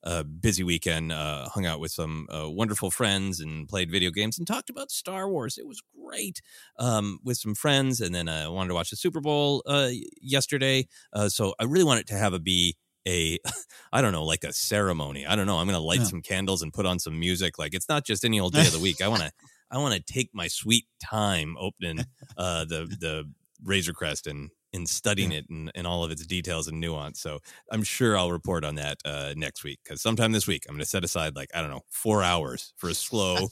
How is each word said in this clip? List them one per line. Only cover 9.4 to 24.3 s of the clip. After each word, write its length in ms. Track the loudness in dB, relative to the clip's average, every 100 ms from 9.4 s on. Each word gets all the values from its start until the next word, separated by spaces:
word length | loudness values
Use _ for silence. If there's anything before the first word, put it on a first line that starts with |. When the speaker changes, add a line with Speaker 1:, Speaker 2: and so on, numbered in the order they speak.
| 4 2 2
Speaker 1:
uh, 240 | 2 2
y-, 120 | 0 -8 -12
yesterday. 680 | 0 2 2 2 4 4 2 -6 -8
Uh, 160 | 0 2
so 260 | 2 0 2
I 60 | 2
really 180 | 6
want 160 | 8 6
it 80 | 4
to 60 | 2
have 160 | 2
a, 60 | 2
be 380 | 2 4 4 2 _ _ 0
a, 320 | 2 2 0
<laughs> 480 | -4 -8 -12 -20 -2
I 100 | 2
don't 120 | 4
know, 100 | 2
like 220 | 0 -2 -2
a 80 |
ceremony. 720 | -2 0 2 2 2 -2 -6 0
I 100 | 2
don't 120 | 4
know. 100 | 2
I'm 80 | 2
gonna 120 | 2
light 180 | 2 2
Speaker 2:
Yeah. 60 | 2
Speaker 1:
some 160 | -2
candles 400 | -4 -2 0 0
and 100 | -2
put 140 | -2 0
on 120 | 0
some 220 | -2 -2
music. 400 | 0 0 0 -2
Like, 140 | -6
it's 160 | -4 -2
not 160 | -2 0
just 180 | 0
any 160 | 2 2
old 140 | 2
day 80 | 6 6
of 60 |
the 80 | 6
week. 220 | 0 2
I 80 | 2
wanna, 220 | 2 -2 -6 -20
Speaker 2:
<laughs> 200 | _ _
Speaker 1:
I 80 | -2
wanna 200 | 0 0
take 300 | -2 -4 -4
my 140 | -4 -4
sweet 380 | -4 2 2 2 _
time 540 | -6 0 2 0 -2 -4
opening, 460 | -8 -6 -6 -4 -6 _ -20 -6
uh, 260 | -2 -2
the, 220 | -2 -4 -6
the 440 | -6 -6 -6 -8 -16 _ _
Razor 280 | -2 -2 0
Crest 340 | -4 -4 -4
and, 220 | -6